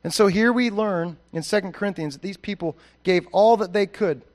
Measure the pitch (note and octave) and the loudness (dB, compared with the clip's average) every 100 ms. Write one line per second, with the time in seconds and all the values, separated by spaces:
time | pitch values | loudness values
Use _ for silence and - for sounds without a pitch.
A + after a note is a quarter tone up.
0 | E3+ - G3+ F#3 A#3 A#3+ A#3+ G3+ G#3+ F3 | -6 2 2 4 2 2 0 0 -2 -2
1 | E3+ D#3+ _ E3 - G#3 F#3+ - G3+ F#3+ | -4 -8 _ -10 -2 -2 -2 -6 -6 -4
2 | D#3 - F#3+ F#3+ - G3 E3+ - _ _ | -8 -8 -12 -12 -10 -6 -8 -8 _ _
3 | - F3+ F3 F#3 G#3+ A3+ F#3+ G3+ G3 - | 0 0 0 4 6 4 2 -2 -2 -2
4 | G3+ C3+ _ | -2 -2 _